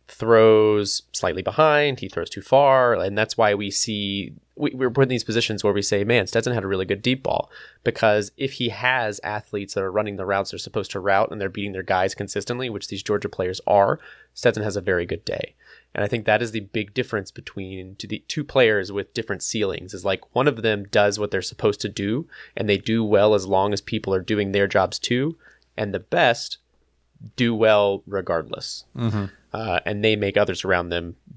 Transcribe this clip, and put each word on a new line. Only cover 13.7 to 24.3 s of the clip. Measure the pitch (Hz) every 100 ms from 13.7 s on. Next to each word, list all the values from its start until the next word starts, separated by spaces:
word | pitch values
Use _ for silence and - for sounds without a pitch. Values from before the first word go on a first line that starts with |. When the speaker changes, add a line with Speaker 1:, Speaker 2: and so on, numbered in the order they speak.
| 101 110 139 - - _
Speaker 1:
Stetson | - 123 110
has | 107 98
a |
very | 90 90 90
good | 85
day. | - 95 - _ _ - _
And | -
I | 101
think | 120
that | 107 107
is | 117
the | 110
big | 101 110 101
difference | - 123 107 95
between | - - - 95 95 92 98
to | 101
the | 107 _
two | 156
players | 143 135 117 104 95
with | 101 92
different | - - 95
ceilings, | - 113 101 82 92
is, | 92
like, | 98 95 - 120
one | 143
of | 117
them | 110 104
does | 101 110 101 101
what | 104
they're | 95
supposed | - - 107 101
to | 104
do | 98 101 120 - - - -
and | 104
they | 98
do | - 113
well | 110 104 107
as | 104 95
long | 95 101
as | 101
people | - 107 98
are | 95
doing | 87